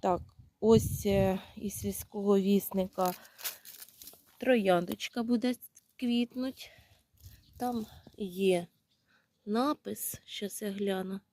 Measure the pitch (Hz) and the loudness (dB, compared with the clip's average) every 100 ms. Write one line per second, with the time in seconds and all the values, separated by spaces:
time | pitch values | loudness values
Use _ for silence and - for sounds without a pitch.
0 | 196 180 - _ - _ 214 226 226 - | 0 -2 -4 _ -20 _ 6 6 6 -2
1 | 208 196 190 190 - - 208 - 202 190 | 2 4 4 0 -6 -10 -8 -6 -6 -6
2 | - 208 202 196 196 202 - 190 185 - | -10 -4 2 4 4 2 2 -4 -4 -2
3 | 185 180 - - - - - - - _ | -2 -2 -14 -12 -12 -12 -20 -20 -20 _
4 | - - _ _ - 254 190 175 175 208 | -20 -20 _ _ 2 2 4 2 2 -6
5 | - - 226 240 247 247 - _ _ _ | -6 -6 -2 0 0 -4 -10 _ _ _
6 | 247 240 240 254 262 262 - - _ _ | -2 0 -2 -4 -8 -8 -20 -20 _ _
7 | _ _ - - _ - 247 240 214 - | _ _ -20 -20 _ -8 -4 -4 -8 -14
8 | - - 196 180 190 180 175 _ _ _ | -20 -10 -8 0 2 2 0 _ _ _
9 | _ _ _ _ - 214 269 294 196 208 | _ _ _ _ -6 -2 0 -2 -6 -8
10 | - - - - 202 - 208 196 202 190 | -8 -10 -14 -10 -10 -8 -8 -4 -4 -2
11 | 190 196 _ | -6 -10 _